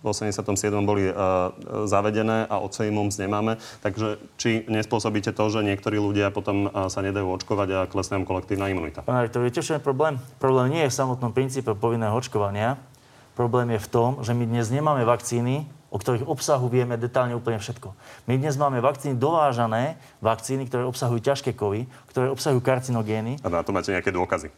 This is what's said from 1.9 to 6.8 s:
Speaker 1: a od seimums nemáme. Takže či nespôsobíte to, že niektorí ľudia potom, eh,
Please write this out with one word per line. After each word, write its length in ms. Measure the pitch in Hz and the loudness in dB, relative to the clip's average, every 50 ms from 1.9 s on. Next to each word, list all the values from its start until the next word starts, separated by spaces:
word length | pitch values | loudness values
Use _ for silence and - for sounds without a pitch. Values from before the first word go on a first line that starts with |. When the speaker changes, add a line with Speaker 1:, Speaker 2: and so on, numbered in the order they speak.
| 101 98 101 107 104 110 110 110 113 110 110 | 2 4 4 2 2 2 2 2 2 0 0
Speaker 1:
a 160 | - 101 98 | 0 -2 -2
od 160 | - 95 - | -2 -4 -4
seimums 400 | - 113 107 107 104 104 104 101 | -4 -2 0 0 0 0 0 -2
nemáme. 400 | 101 98 98 104 104 107 110 113 110 - - - - | -2 -2 -2 -2 0 0 0 -2 -4 -8 -18 -18 -6
Takže 400 | - 107 101 107 110 107 104 - - - _ | -4 -4 -2 0 -2 -2 -2 -6 -10 -20 _
či 320 | - - 120 113 113 110 | -2 0 0 0 0 0
nespôsobíte 640 | - 110 107 107 - 127 110 104 113 107 110 98 113 | 0 0 0 0 0 -2 0 0 0 0 0 -2 -2
to, 160 | 104 - 107 | 0 0 0
že 160 | 107 104 110 107 | 2 2 2 2
niektorí 320 | 101 98 98 - 113 107 | 0 0 0 -2 -2 0
ľudia 320 | 104 104 101 101 101 101 | 0 0 2 2 2 0
potom, 400 | 98 101 107 95 - 101 101 101 | 0 0 -2 -2 0 0 0 0
eh, 240 | 98 - 104 | 0 0 -2